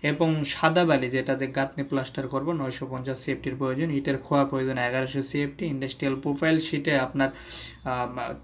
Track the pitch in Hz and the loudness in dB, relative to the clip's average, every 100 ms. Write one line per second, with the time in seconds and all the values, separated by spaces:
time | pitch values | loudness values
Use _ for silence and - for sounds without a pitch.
0 | 147 147 165 156 143 - 160 165 175 143 | 0 2 4 4 0 2 4 6 6 4
1 | 127 131 131 135 131 135 135 - 139 135 | 4 0 0 0 0 0 -2 -2 -2 -2
2 | 127 - 131 135 143 165 135 123 131 131 | -2 -6 -4 -2 -2 -2 -2 -4 -6 -6
3 | 127 131 - 135 143 127 135 131 165 139 | -6 -4 -4 -4 -4 -2 -2 0 0 0
4 | 139 135 - 143 139 139 131 127 120 127 | 0 -2 2 2 4 2 0 0 0 0
5 | 131 139 135 147 143 143 170 139 135 - | 0 -2 -2 0 -2 -4 -4 -2 -4 -2
6 | 139 135 147 139 160 160 160 147 143 143 | -2 -2 -2 0 4 2 2 -2 2 2
7 | 131 139 135 - - - - - 135 127 | 2 2 0 0 -14 -12 -12 -10 -6 -2
8 | 123 123 117 - | -2 -4 -8 -8